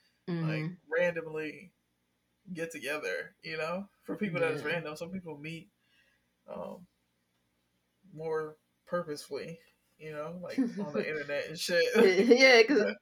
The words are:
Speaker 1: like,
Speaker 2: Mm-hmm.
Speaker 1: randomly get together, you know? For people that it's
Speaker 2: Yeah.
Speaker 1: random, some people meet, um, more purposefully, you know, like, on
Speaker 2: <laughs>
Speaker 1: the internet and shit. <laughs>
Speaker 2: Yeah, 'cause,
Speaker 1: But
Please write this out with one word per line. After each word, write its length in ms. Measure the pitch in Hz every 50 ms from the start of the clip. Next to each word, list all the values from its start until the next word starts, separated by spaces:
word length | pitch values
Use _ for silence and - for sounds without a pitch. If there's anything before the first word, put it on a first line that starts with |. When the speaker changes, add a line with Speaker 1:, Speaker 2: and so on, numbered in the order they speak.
| _ _ _ _ _
Speaker 1:
like, 80 | - 170
Speaker 2:
Mm-hmm. 380 | 170 160 156 156 156 156 170 180 - _
Speaker 1:
randomly 840 | 285 480 175 175 175 165 165 156 160 156 156 156 151 151 147 - 175 _ _ _ _ _ _ _ _ _ _ _ _ _ _ _ - 185
get 180 | 160 165 165
together, 640 | 160 151 123 139 151 151 - - - - - - - _ -
you 140 | 160 160
know? 320 | 156 156 165 175 190 202 - _ _ _
For 120 | - -
people 240 | - 214 196 165 175
that 100 | 165 160 147
it's 100 | 147 139
Speaker 2:
Yeah. 60 | 151
Speaker 1:
random, 240 | 170 170 151 151 151
some 160 | - - -
people 260 | 185 185 175 160 147
meet, 320 | 143 147 160 165 160 180 - _ _ _ _ _ _ _ _ _ _ _ _ _ _ _
um, 400 | - - 90 87 - - - 175 - _ _ _ _ _ _ _ _ _ _ _ _ _ _ _ _ _ _ _ _ _ _ _ 196 156
more 440 | 151 160 165 156 156 156 151 156 - _ _ _ _ _
purposefully, 720 | - 180 175 170 156 147 147 - - 147 123 95 - 170 - _ _ _ _ _ _ _ _
you 120 | 151 156
know, 280 | 151 147 151 165 175 180
like, 160 | 175 - - 269 247 - 175 202
on 140 | 202 - -
Speaker 2:
<laughs> 0 |
Speaker 1:
the 140 | 208 -
internet 400 | 147 156 151 143 143 143 143 -
and 120 | - 160 175
shit. 240 | - - 175 170 165 160 -
<laughs> 440 | 220 233 190 180 185 226 233 226 254
Speaker 2:
Yeah, 240 | 262 262 247 226 220
'cause, 200 | - 294 214 208
Speaker 1:
But 140 | 202 214 -